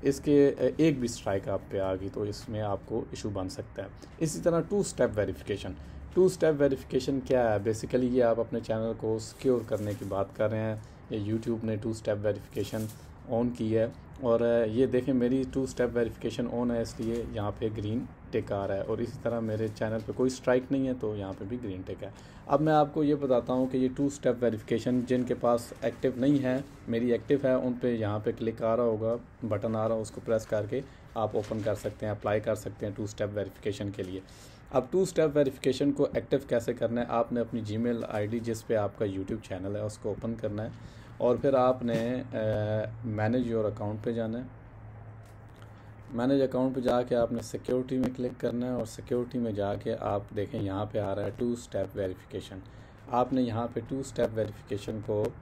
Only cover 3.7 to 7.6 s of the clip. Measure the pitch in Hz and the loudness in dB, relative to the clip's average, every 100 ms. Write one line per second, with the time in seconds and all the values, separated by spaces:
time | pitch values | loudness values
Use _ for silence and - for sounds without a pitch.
3.7 | - 98 - - - 160 165 170 165 165 | -10 -10 -12 -18 -4 -4 0 2 2 2
4.7 | 202 196 - 120 107 95 - - 101 98 | 0 0 2 2 2 -2 -2 -4 -4 -4
5.7 | 95 - - - - 185 180 160 147 143 | -10 -12 -14 -4 4 4 6 2 6 4
6.7 | 131 - 131 127 139 123 127 117 104 | 2 0 0 2 -2 2 4 6 4